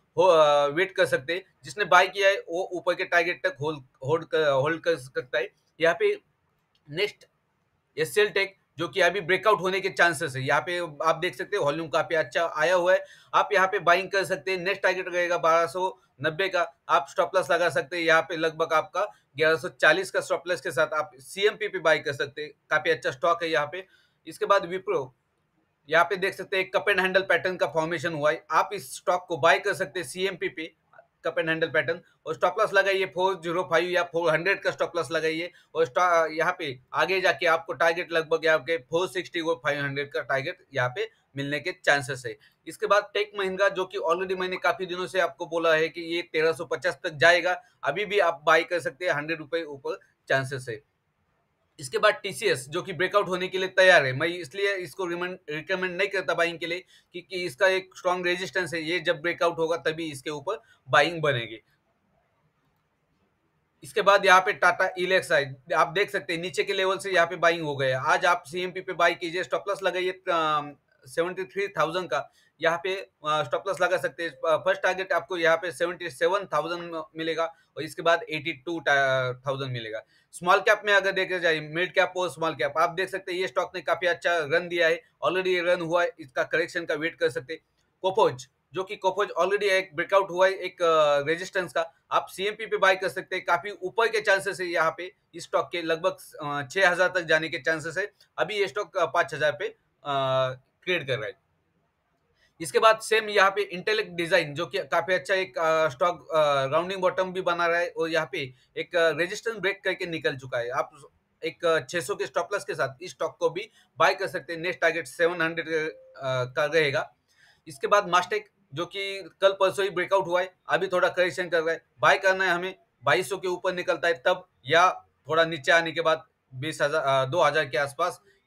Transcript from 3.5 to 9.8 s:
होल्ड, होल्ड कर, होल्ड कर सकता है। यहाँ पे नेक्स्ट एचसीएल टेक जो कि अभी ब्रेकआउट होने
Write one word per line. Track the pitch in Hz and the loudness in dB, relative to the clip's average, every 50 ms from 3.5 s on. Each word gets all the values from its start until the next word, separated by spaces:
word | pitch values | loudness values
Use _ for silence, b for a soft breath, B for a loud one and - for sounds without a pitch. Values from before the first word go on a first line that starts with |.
| 185 - | -4 -4
होल्ड, | 143 156 156 143 - _ _ - 135 | -6 -6 -6 -6 -10 _ _ -10 -4
होल्ड | 135 160 165 160 | -2 -2 -2 -2
कर, | - - 156 156 143 | -2 0 0 2 2
होल्ड | 139 131 135 156 165 160 | 2 2 2 0 -2 -2
कर | - 170 165 | 0 -2 -2
सकता | 135 131 - - 160 - - - 151 | -2 -4 -10 -10 -10 -8 -4 -4 -4
है। | 190 - _ _ _ _ _ - | -4 -6 _ _ _ _ _ 0
यहाँ | 160 165 175 - | 2 2 2 4
पे | 214 202 208 - _ _ _ _ _ _ _ _ _ _ _ _ _ 143 | 2 0 0 -2 _ _ _ _ _ _ _ _ _ _ _ _ _ -10
नेक्स्ट | 143 170 208 208 - _ _ _ _ _ _ _ _ _ _ _ _ _ _ _ - | -4 -4 -4 -4 -4 _ _ _ _ _ _ _ _ _ _ _ _ _ _ _ -6
एचसीएल | 143 160 156 - 208 208 208 | -6 -4 -2 2 2 2 2
टेक | - 196 196 190 - _ _ _ _ 135 | 2 -2 -2 -4 -6 _ _ _ _ -8
जो | 170 170 | -8 -4
कि | - 190 | 0 2
अभी | 170 175 180 202 | 2 2 2 0
ब्रेकआउट | 170 151 185 185 185 220 208 160 | -2 0 0 2 4 4 2 2
होने | 175 185 190 190 | 2 0 -2 -2